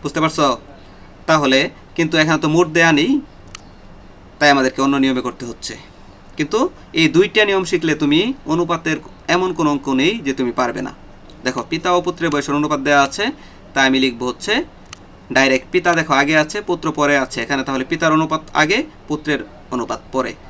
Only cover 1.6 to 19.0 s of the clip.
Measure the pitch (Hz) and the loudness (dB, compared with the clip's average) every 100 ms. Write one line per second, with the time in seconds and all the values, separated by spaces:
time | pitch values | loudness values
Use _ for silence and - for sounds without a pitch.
1.6 | 151 - - - 160 165 156 156 175 160 | 0 -6 -14 -4 -2 2 2 2 2 2
2.6 | 170 165 165 147 175 277 - - - - | 2 4 4 4 2 0 -2 -20 -20 -20
3.6 | - - - - - - - - 147 139 | -20 -20 -20 -20 -20 -20 -20 0 4 4
4.6 | 131 - 135 139 135 127 123 - 120 - | 2 0 0 2 2 0 -4 -8 -14 -12
5.6 | - 113 - - - - - - 147 220 | -14 -14 -18 -20 -20 -20 -20 -8 -2 0
6.6 | 349 - - 160 160 160 202 220 208 196 | 0 -4 -8 0 2 4 2 2 2 2
7.6 | 185 175 160 151 147 151 220 269 - 160 | 0 -2 0 0 2 2 2 -4 -2 -2
8.6 | 170 165 160 156 - - - 175 185 170 | 0 -2 -2 -4 -8 -18 -2 0 0 0
9.6 | 151 143 139 131 151 226 139 131 127 120 | 0 0 -2 0 0 -2 -4 -4 -4 -2
10.6 | 123 110 104 - - - - - 127 127 | -4 -4 -10 -14 -20 -20 -20 -8 -6 -6
11.6 | 113 160 180 180 175 170 170 147 139 147 | -6 -6 0 0 0 -4 -2 -2 -2 -2
12.6 | 151 147 135 143 139 - 220 302 - - | -2 -2 2 2 2 0 -4 -6 -16 -20
13.6 | - 135 131 131 131 117 123 - - 226 | -8 0 2 2 0 -2 -8 -8 -2 -2
14.6 | 349 - - - - - - - 135 131 | -4 -14 -20 -20 -20 -20 -2 2 2 2
15.6 | - 180 175 175 156 135 143 156 156 208 | 0 -2 2 0 2 0 2 2 0 -4
16.6 | 208 170 165 143 147 143 127 - 117 139 | -4 -4 -4 0 2 2 0 -6 -4 -4
17.6 | 131 135 131 160 165 156 160 156 - - | -2 -4 -4 0 2 2 0 -4 -4 0
18.6 | 151 214 - - | 2 0 -4 -12